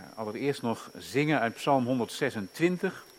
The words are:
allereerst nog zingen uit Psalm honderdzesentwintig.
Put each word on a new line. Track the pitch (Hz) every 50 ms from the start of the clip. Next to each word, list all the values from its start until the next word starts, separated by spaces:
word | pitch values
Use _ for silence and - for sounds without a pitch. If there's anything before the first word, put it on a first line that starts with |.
| 92 - -
allereerst | - 110 107 107 117 131 143 139 -
nog | - 117 113 - - - - -
zingen | - - - 135 147 151 156 131
uit | 113 117 113
Psalm | - - 156 139 135 123
honderdzesentwintig. | 120 131 123 113 - - - 147 127 104 113 98 90 - - 160 180 180 170 - 190 - - - - -